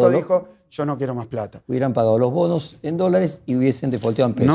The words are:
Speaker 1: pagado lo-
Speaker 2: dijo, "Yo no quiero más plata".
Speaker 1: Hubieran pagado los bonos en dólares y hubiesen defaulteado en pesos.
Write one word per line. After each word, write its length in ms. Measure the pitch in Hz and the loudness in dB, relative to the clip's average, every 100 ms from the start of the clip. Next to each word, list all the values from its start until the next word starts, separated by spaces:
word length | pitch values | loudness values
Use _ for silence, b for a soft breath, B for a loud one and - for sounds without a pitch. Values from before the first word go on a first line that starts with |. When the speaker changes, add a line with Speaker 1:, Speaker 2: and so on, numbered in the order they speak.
Speaker 1:
pagado 100 | 120 | 4
lo- 40 | 131 | 2
Speaker 2:
dijo, 320 | - 180 - B _ | 0 -2 -2 B _
"Yo 140 | - 147 | -6 -4
no 100 | 139 | -4
quiero 160 | 131 123 | -4 -6
más 100 | 113 | -8
plata". 360 | 117 104 - - | -8 -8 -10 -6
Speaker 1:
Hubieran 260 | 127 131 | -2 -2
pagado 240 | 120 113 110 | 2 2 4
los 120 | 123 | 2
bonos 460 | 147 175 170 - - | 2 0 0 -4 -10
en 140 | - 170 | -6 -2
dólares 420 | 185 180 180 147 - | 0 2 0 -4 -4
y 100 | 127 | 0
hubiesen 340 | 131 123 139 | 0 0 -2
defaulteado 380 | 123 117 117 127 | -2 -2 0 0
en 60 | - | 2
pesos. 100 | 123 | 2